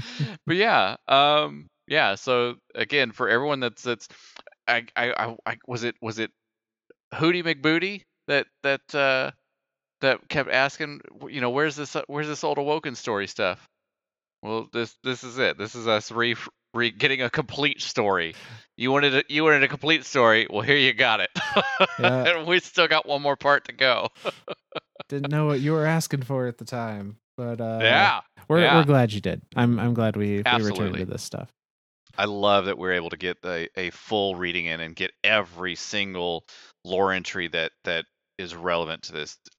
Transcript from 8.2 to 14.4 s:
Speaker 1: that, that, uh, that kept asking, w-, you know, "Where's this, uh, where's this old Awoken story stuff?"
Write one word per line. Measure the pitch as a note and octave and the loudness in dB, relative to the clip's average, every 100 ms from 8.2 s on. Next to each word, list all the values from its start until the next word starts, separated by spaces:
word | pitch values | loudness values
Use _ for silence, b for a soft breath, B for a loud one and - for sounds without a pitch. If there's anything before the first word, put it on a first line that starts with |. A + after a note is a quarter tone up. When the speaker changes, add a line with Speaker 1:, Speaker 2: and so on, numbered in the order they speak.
| - | -2
Speaker 1:
that, | C#3+ - _ | 0 -2 _
that, | C#3+ C#3 - D3+ | -2 -2 -2 0
uh, | C3+ C3 C3+ - _ _ _ _ _ _ | 2 2 -2 -8 _ _ _ _ _ _
that | C3+ B2 - | 0 0 -2
kept | D3+ C3 | -4 0
asking, | B2+ C#3 - D3+ D3 - | 2 2 -2 -10 -12 -18
w-, | G#2+ C#3 C#3 | -18 -12 -4
you | |
know, | B2 | -2
"Where's | B2+ D#3 C#3+ | 0 0 -2
this, | C#3+ D#3 | -8 -8
uh, | - | -6
where's | C#3+ D3+ | -6 -6
this | D3+ | -4
old | D#3+ D3 | -4 -2
Awoken | C#3+ D#3 D#3 A#2+ | -2 -2 -4 -8
story | - G#2 G2 | -4 -4 -4
stuff?" | - G2 F2+ _ _ _ _ _ _ _ _ | -2 -2 -2 _ _ _ _ _ _ _ _